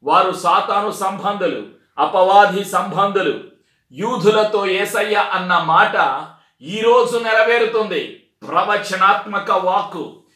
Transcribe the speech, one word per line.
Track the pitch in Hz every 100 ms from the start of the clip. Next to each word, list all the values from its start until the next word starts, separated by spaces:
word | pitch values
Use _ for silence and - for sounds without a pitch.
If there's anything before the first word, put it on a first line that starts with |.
వారు | 135 175 185
సాతాను | 165 175 180 - - 208
సంబంధులు, | - 190 196 196 202 170 117 104 - _ -
అపవాది | 156 190 185 202 202 190 190
సంబంధులు. | 180 151 160 202 190 160 110 - _ _ _ _
యూదులతో | 127 220 247 196 214 214 214 190
యేసయ్య | 190 202 214 214 202
అన్న | - 185 180 175
మాట | 160 180 180 202 - 160 156 - _ _
ఈ | 139 214
రోజు | 226 240 - 233
నెరవేరుతుంది. | 226 220 220 240 220 220 202 156 - - _ _ 139
ప్రవచనాత్మక | 165 196 208 - 185 196 - 208 196 -
వాక్కు. | 185 180 196 208 175 - - _